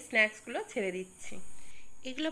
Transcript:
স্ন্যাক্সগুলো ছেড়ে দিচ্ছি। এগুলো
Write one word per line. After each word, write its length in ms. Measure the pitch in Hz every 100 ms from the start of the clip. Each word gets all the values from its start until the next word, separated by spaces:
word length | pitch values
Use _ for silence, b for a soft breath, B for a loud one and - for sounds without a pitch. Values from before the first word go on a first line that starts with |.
| -
স্ন্যাক্সগুলো 520 | 226 214 - - 277 440
ছেড়ে 200 | 247 190
দিচ্ছি। 420 | 185 185 - - 185 - B B B B - 254
এগুলো 200 | 254 311